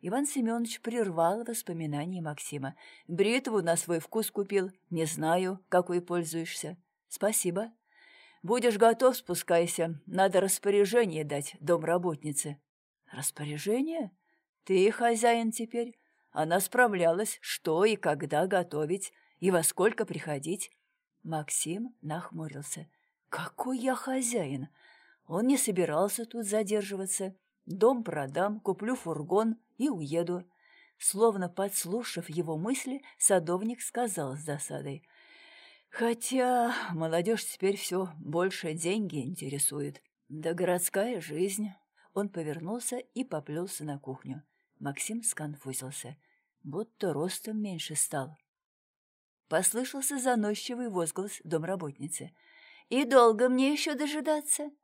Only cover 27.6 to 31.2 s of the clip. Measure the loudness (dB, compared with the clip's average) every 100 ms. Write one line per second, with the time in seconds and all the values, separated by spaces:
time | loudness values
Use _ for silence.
27.6 | -10 4 6 6 0 -4 -2 0 0 0
28.6 | -2 -2 -2 -4 -4 -6 2 2 2 0
29.6 | _ _ -2 0 -2 -2 0 -4 -6 _
30.6 | _ _ _ _ -2 4